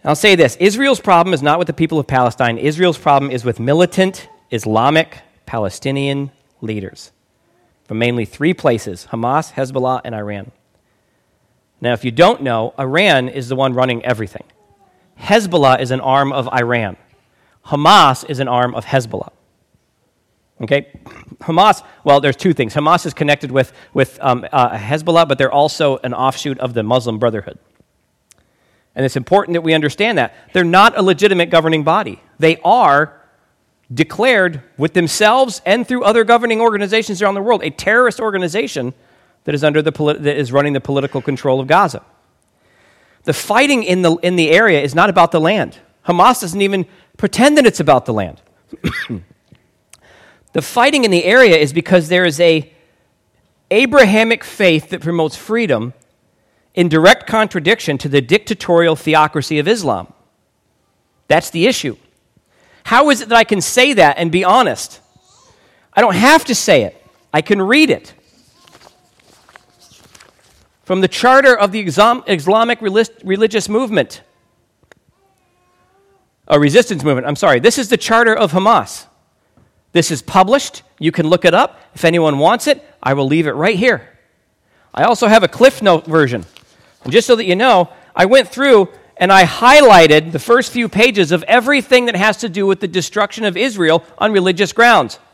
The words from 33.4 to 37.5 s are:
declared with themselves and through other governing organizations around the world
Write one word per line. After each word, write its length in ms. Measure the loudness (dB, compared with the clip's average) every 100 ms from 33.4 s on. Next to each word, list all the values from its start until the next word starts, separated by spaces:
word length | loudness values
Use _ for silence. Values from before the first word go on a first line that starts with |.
| _ _ _ _ _
declared 640 | -4 -4 0 0 2 0 -4 _ -6
with 180 | -2
themselves 680 | -2 -2 0 2 2 0 -4
and 220 | -2 -2 -2
through 160 | -2
other 220 | 0 0
governing 360 | 2 2 2 0
organizations 600 | 0 -2 -2 -4 -4 -4
around 120 | -2
the 80 | -2
world 200 | -2